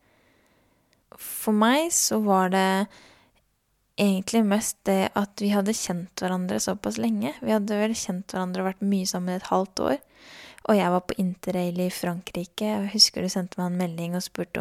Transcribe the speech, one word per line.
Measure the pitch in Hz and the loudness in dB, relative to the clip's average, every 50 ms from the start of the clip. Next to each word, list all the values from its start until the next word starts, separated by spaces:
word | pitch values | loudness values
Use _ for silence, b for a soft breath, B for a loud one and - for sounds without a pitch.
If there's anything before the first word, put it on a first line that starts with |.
| b b b b b b b b b b b b b b b b b b b b b - - | b b b b b b b b b b b b b b b b b b b b b -20 -20
For | - - - - - - - 214 | -16 -14 -12 -10 -6 -2 0 2
meg | 208 214 226 254 294 320 339 - | 4 6 6 4 4 2 2 2
så | - - - 226 220 214 | 0 2 2 2 2 2
var | 202 196 190 185 185 185 | 4 4 4 4 4 4
det | 190 190 190 190 190 202 - B B B B B B B B B B B _ _ _ _ _ _ _ _ _ _ | 4 4 4 2 2 0 -2 B B B B B B B B B B B _ _ _ _ _ _ _ _ _ _
egentlig | - 208 202 190 185 190 - - 226 220 | 0 2 2 2 2 0 0 2 2 2
mest | 202 196 214 220 - - _ - | 4 2 2 0 -2 -6 _ 0
det | - 196 190 190 - - | 0 2 2 2 2 0
at | 208 202 202 _ - | 0 -2 -2 _ -2
vi | 202 202 208 | 0 2 2
hadde | 208 196 202 226 | 2 2 0 0
kjent | - - - 180 175 175 - _ - | -2 -2 -4 -4 -6 -6 -10 _ -6
hverandre | 185 180 185 185 180 180 208 220 | -4 -2 -2 -2 -2 -2 -2 -2
såpass | - - 208 208 - 208 220 226 | 0 -2 -2 -2 -4 -4 -4 -2
lenge. | 220 233 226 202 214 262 302 - | -2 0 0 0 -2 -4 -6 -4
Vi | 254 226 220 | -2 0 0
hadde | 214 202 202 214 208 | 0 0 0 -2 0
vel | 208 220 233 | 0 0 -2
kjent | - - - 185 180 196 - - | -2 -4 -4 -6 -6 -6 -6 -6
hverandre | 190 185 180 180 185 185 | -4 -4 -4 -4 -2 -2
og | 190 | -4
vært | 185 - 202 | -4 -2 0
mye | 202 202 196 185 190 | 0 0 0 0 -2
sammen | - 185 180 180 180 | -2 -4 -2 -2 -4
i | 185 | -4
et | - - | -2 0
halvt | - 185 190 190 - - - - | 0 0 0 0 -2 -2 0 0
år. | 262 285 B B B B B B B B B B B B B - | 0 -2 B B B B B B B B B B B B B 2
Og | 220 | 4
jeg | 202 180 175 180 | 4 4 4 2
var | 180 - - | 2 0 -2
på | - - 190 | -2 -2 -2
interrail | 180 185 - - - 180 180 180 175 175 180 | -2 -2 -4 -4 -4 -2 -2 0 -2 0 -2
i | 180 180 - | -2 -2 -2
Frankrike. | - - 180 175 175 - - - 175 175 - _ - 214 214 | -2 -4 -4 -4 -4 -8 -8 -8 -8 -8 -8 _ -4 -2 -2
Jeg | 214 208 196 202 202 | 0 0 -2 0 2
husker | 214 - - - - 180 | 4 4 4 4 0 -2
du | 185 - | -2 -2
sendte | 196 180 180 - - 180 | -2 -4 -4 -4 -4 -4
meg | 180 | -2
en | 175 180 | 0 -2
melding | 185 175 165 165 170 170 175 180 | -2 -2 -4 -6 -6 -4 -4 -4
og | 180 | -4
spurte | - - - 175 - - 170 | -6 -6 -6 -6 -4 -4 -4